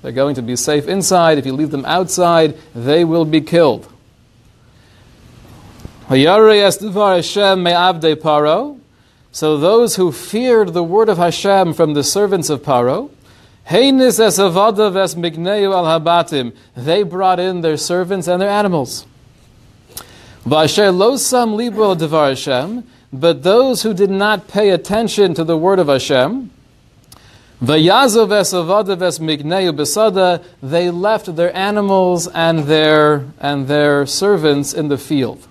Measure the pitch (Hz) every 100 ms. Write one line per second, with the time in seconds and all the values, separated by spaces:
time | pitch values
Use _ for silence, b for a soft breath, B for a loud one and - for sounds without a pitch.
0 | 131 123 139 131 117 123 - 151 - 190
1 | - 185 165 151 131 131 156 143 131 175
2 | 185 - 175 170 160 147 B 120 120 156
3 | 170 170 156 156 156 170 156 107 - -
4 | _ _ _ _ _ _ b b b b
5 | b b b b b - - - - -
6 | - 135 147 208 220 208 202 - 208 190
7 | 208 180 160 208 202 190 175 175 180 170
8 | 160 151 156 147 151 175 285 269 _ b
9 | b b b - 156 151 165 226 240 214
10 | 180 - - 214 254 226 196 170 165 202
11 | 226 175 175 165 196 196 180 151 160 147
12 | 143 196 208 190 143 143 - 123 120 165
13 | 285 _ b b b b - 180 277 262
14 | 254 185 220 170 196 170 214 202 214 185
15 | 185 160 170 160 175 208 196 190 165 165
16 | 156 175 165 147 120 b b - 131 180
17 | 190 180 190 180 185 180 165 151 - 175
18 | 180 196 160 180 202 208 208 170 120 -
19 | - _ _ _ _ _ - _ _ B
20 | B B B B 117 156 156 - 202 180
21 | 214 269 - 254 233 214 240 202 208 180
22 | 160 156 143 131 - 127 160 240 - b
23 | b 131 165 143 165 220 262 233 220 185
24 | 196 196 208 214 - 202 208 190 - 208
25 | 226 - 190 160 160 160 175 190 151 135
26 | - 135 135 254 233 _ _ _ _ _
27 | _ b b b b b 123 156 165 220
28 | 269 214 214 208 175 185 165 208 196 180
29 | 180 - 160 147 147 185 185 147 147 208
30 | 220 190 185 170 B B 131 170 180 175
31 | 202 220 214 160 175 180 196 208 202 190
32 | 185 175 170 165 165 165 143 156 156 151
33 | 151 147 135 - - 143 135 147 147 143
34 | 143 - 196 196 151 143 143 - 151 143
35 | - 151 117 120 -